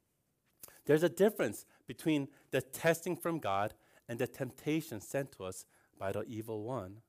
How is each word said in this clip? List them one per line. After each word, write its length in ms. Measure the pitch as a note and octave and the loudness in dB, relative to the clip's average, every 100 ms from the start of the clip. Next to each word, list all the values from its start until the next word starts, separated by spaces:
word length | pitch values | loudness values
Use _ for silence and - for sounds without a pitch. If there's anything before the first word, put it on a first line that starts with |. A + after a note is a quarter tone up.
| _ _ _ _ _ _ - - - | _ _ _ _ _ _ -20 -4 4
There's 160 | D3+ | 6
a 60 | E3+ | 6
difference 580 | E3+ G#3 - C3 G2 - _ - | 6 4 4 0 -2 -12 _ -16
between 420 | A#2+ E3 D3+ C3+ - _ | -4 2 2 0 -8 _
the 100 | C3 | 0
testing 540 | - - E3 E3 F3+ E3+ | 0 0 2 2 0 -4
from 220 | E3+ E3 | -2 -2
God 360 | G2+ G2 A2 - _ _ - | 0 0 0 -4 _ _ -8
and 100 | A#2 | -4
the 100 | B2 | -4
temptation 720 | - B2+ - D3+ D#3+ D3+ G#2+ | -4 -8 -6 -2 -2 -2 -8
sent 320 | - C#3 C#3 | -4 -4 -4
to 120 | - | -6
us 220 | F#2+ - - _ _ - | -10 -10 -14 _ _ -8
by 140 | G2 | -4
the 100 | G2+ | -2
evil 400 | G#2 A2 A2 A2 | -4 -6 -6 -6
one. 400 | G#2+ C3 F#2+ G#2+ | -4 -6 -6 -12